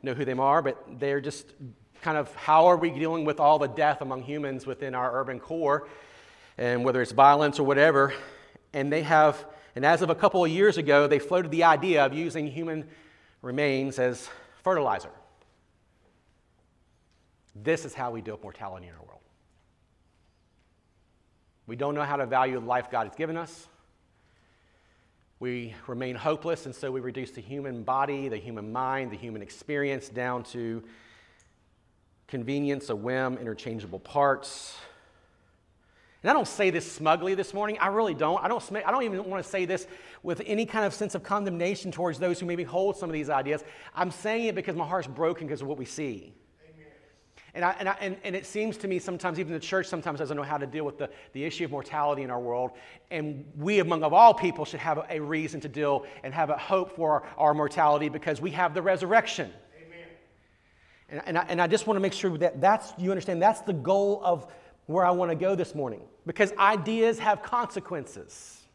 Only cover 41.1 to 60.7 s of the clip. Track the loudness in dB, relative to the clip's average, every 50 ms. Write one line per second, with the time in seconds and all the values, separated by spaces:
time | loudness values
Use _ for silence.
41.1 | -6 -8 -4 -2 -2 -2 -2 -2 -2 -2 -2 -2 -2 -4 -6 -10 -6 -2 -4 -4
42.1 | -2 -2 -2 -2 -2 -2 -4 -6 -4 -4 -6 -4 -2 0 0 0 -2 -4 -6 -6
43.1 | -4 -6 -4 -2 -2 -2 0 0 -4 -4 -4 -12 -20 -20 -20 -14 _ -4 -4 -4
44.1 | -4 -6 -4 -4 -2 0 -2 -2 -4 -4 -6 -6 -4 -6 -4 -2 -4 -4 -4 -6
45.1 | -4 -2 -2 -2 -2 -2 -6 -8 -8 -8 -6 -8 -8 -8 -10 -12 -8 -8 -8 -8
46.1 | -8 -10 -14 -20 -20 _ _ _ _ _ _ -20 -20 -20 -20 -20 -20 _ _ _
47.1 | _ _ _ _ _ -20 -20 -14 _ -2 0 0 0 0 -2 -4 -4 -4 -4 -8
48.1 | -8 -8 -8 -8 -8 -8 -8 -6 -6 -4 -4 -4 -6 -6 -6 -4 -4 -4 -4 -6
49.1 | -8 -4 -4 -4 -4 -4 -6 -6 -6 -8 -6 -4 -2 -4 -2 -4 -8 -8 -6 -8
50.1 | -6 -6 -6 -6 -4 -6 -6 -6 -6 -6 -6 -6 -6 -6 -6 -6 -6 -8 -10 -10
51.1 | -10 -16 -20 -16 _ -8 -8 -8 -6 -6 -6 -6 -6 -8 -8 -6 -4 -2 0 0
52.1 | 0 -2 -4 -6 -6 -6 -4 -4 -2 -2 -2 -4 -6 -12 -20 -20 -20 -20 _ _
53.1 | -8 -6 -6 -6 -8 -10 -12 -14 -12 -6 -2 2 2 2 4 2 0 0 2 4
54.1 | 8 10 10 10 10 8 0 -2 -2 -2 -8 -8 -8 -6 -4 -2 -2 -2 -4 -6
55.1 | -6 -6 -4 -4 -4 -4 -4 -4 -8 -10 -10 -8 -6 -2 0 0 0 0 -2 -6
56.1 | -16 -14 -12 -8 -2 -2 0 0 0 -4 -2 0 0 0 0 -2 -4 -2 2 2
57.1 | 2 2 0 -4 -2 2 4 4 4 4 0 0 2 4 6 6 6 4 2 -2
58.1 | -4 -4 -4 -4 -4 -2 -4 -4 0 0 0 0 0 0 2 2 2 2 2 4
59.1 | 4 4 4 4 -6 -6 -6 -8 -10 -18 -20 _ _ -20 -20 -20 -20 -20 -20 -20
60.1 | -20 -20 _ _ _ _ _ _ _ _ _ _